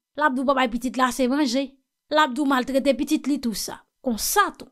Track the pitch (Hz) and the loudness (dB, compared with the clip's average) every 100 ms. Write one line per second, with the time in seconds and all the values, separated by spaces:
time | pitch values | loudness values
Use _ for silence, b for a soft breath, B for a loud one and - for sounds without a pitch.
0 | _ - 302 262 269 262 262 233 254 233 | _ -2 0 2 0 2 0 -2 -4 0
1 | 254 240 247 277 285 254 269 - _ _ | -2 0 0 2 0 0 -4 -10 _ _
2 | _ 302 302 240 277 269 254 269 277 254 | _ 2 2 2 0 2 2 0 2 0
3 | 294 302 262 285 240 190 - - _ _ | 0 -2 0 -2 -2 -6 -8 -12 _ _
4 | - 220 - 403 359 - - | -6 -4 0 2 0 -2 -16